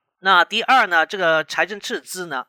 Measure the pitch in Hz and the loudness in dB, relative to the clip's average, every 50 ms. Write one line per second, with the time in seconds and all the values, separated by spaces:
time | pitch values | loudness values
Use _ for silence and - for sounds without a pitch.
0 | _ _ _ _ 175 190 196 175 170 - 208 220 214 - 254 262 226 196 175 165 | _ _ _ _ 0 2 4 4 4 2 0 -2 0 2 2 2 2 2 2 0
1 | 160 - - 196 185 165 160 156 156 - - - 165 180 214 208 - - 247 170 | 0 0 -2 -2 0 2 2 2 0 -2 -2 -2 -2 -2 -4 -8 -10 -10 -10 -10
2 | - - - 185 180 170 147 131 123 | -10 -12 -12 -12 -10 -8 -8 -10 -10